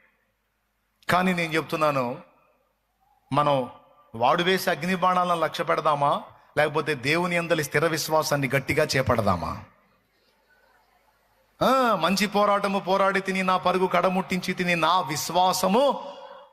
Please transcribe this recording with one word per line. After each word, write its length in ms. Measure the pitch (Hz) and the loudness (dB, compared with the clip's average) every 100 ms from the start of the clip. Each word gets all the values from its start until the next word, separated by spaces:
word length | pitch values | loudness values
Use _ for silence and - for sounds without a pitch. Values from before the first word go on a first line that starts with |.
| _ _ _ _ _ _ _ _ _ _ - | _ _ _ _ _ _ _ _ _ _ 0
కానీ 240 | 175 185 | 0 2
నేను 180 | 175 165 | 0 -2
చెప్తున్నాను, 680 | 156 143 160 151 139 120 151 - _ _ _ _ _ _ _ _ _ - | -2 -2 -2 0 0 -4 -8 -16 _ _ _ _ _ _ _ _ _ -4
మనం 380 | 139 147 139 120 - _ _ _ | 0 2 0 -2 -10 _ _ _
వాడు 280 | 110 120 170 | 0 2 2
వేసే 280 | 175 185 185 | 2 0 0
అగ్ని 240 | 160 175 | -4 -4
బాణాలను 460 | 185 185 185 180 170 | 0 2 2 0 0
లక్ష్య 240 | 156 - | -2 -4
పెడదామా, 580 | 165 165 156 143 143 185 240 - _ - | -2 0 0 2 0 0 -6 -20 _ -2
లేకపోతే 360 | 151 151 151 | 0 0 -2
దేవుని 420 | 143 131 165 175 175 | -2 0 0 0 -2
యందలి 280 | 165 160 | 0 -2
స్థిర 220 | 147 147 165 | 0 0 0
విశ్వాసాన్ని 640 | 156 - 156 147 147 135 135 | -2 0 0 2 0 0 -2
గట్టిగా 280 | 131 151 | 0 0
చేపడదామా? 800 | 151 139 131 117 101 90 76 - - _ _ _ _ _ _ _ _ _ _ _ _ _ _ _ _ _ _ - | 0 0 0 2 2 0 -2 -8 -14 _ _ _ _ _ _ _ _ _ _ _ _ _ _ _ _ _ _ -2
ఆ, 340 | 196 262 240 196 | 0 2 2 2
మంచి 300 | 165 190 202 | 0 0 0
పోరాటము 520 | 208 208 202 202 196 | 2 2 2 0 -2
పోరాడి 420 | 180 190 196 190 | 0 2 2 0
తిని, 220 | 190 190 | -2 -2
నా 140 | 185 185 | 0 0
పరుగు 300 | 180 180 185 | 2 0 2
కడముట్టించి 680 | 175 185 185 180 185 180 | 2 2 0 -4 -4 -4
తిని, 220 | 185 180 170 | -4 0 0
నా 240 | 156 185 | 2 2
విశ్వాసము 1120 | 151 147 - 170 185 170 185 214 277 220 - - - - - | 0 -6 -2 2 2 2 2 2 2 0 -8 -16 -20 -20 -20